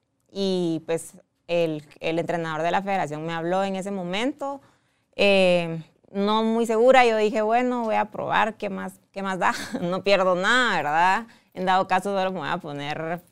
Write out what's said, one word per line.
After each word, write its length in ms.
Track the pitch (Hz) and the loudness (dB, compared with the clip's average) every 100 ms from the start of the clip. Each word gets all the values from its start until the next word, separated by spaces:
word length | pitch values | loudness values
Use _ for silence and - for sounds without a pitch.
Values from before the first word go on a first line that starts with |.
| _ _ _ | _ _ _
y, 540 | 196 196 185 175 160 160 | -4 -2 0 -2 -4 -4
pues, 280 | 165 - 180 _ _ - | -6 -6 -20 _ _ -4
el, 380 | 175 165 151 147 - | 0 0 -2 -10 -10
el 180 | 165 165 | -4 -2
entrenador 420 | 160 170 160 156 | -2 -4 -4 -2
de 100 | 170 | 0
la 100 | 185 | -2
federación 440 | 196 196 151 151 160 | -2 -4 -4 -6 -6
me 60 | |
habló 320 | 165 165 185 | -4 -2 -2
en 140 | 196 190 | -2 -4
ese 140 | 190 | -6
momento. 680 | 196 175 190 254 294 277 277 _ _ _ _ _ - | -6 -6 -4 -4 -4 -8 -10 _ _ _ _ _ 0
Eh, 680 | 202 196 185 175 170 165 156 _ _ | 2 4 4 2 0 -6 -10 _ _
no 320 | 196 202 220 | -4 0 0
muy 220 | 226 226 233 | 0 0 0
segura, 400 | 220 247 262 247 | 4 6 8 6
yo 120 | 220 | 4
dije, 240 | 214 220 | 2 0
"Bueno, 420 | 214 233 254 247 | 0 0 0 -2
voy 120 | 226 208 | -2 -2
a 100 | 214 | -2
probar, 440 | - - 175 214 208 | -6 -2 0 0 -2
¿qué 140 | 202 | -8
más, 240 | 190 190 - _ | -8 -10 -14 _
qué 100 | 196 | -8
más 180 | 196 185 | -6 0
da? 140 | 202 | 0
<laughs> 280 | 240 - 254 | 0 -6 -6
No 220 | 175 185 | -4 -2
pierdo 320 | 190 196 185 180 | 2 4 4 2
nada, 400 | 196 247 240 180 | 2 4 2 0
¿verdad? 500 | 147 156 180 202 226 - _ | 0 2 4 2 -2 -20 _
En 120 | - 180 | -6 0
dado 220 | 180 185 | 2 2
caso, 280 | 185 202 196 | 0 0 -2
solo 140 | 190 | -2
me 80 | 185 | -2
voy 100 | 143 | -4
a 80 | 180 | -6
poner 640 | 165 143 143 151 160 170 - | -6 -10 -8 -6 -6 -8 -10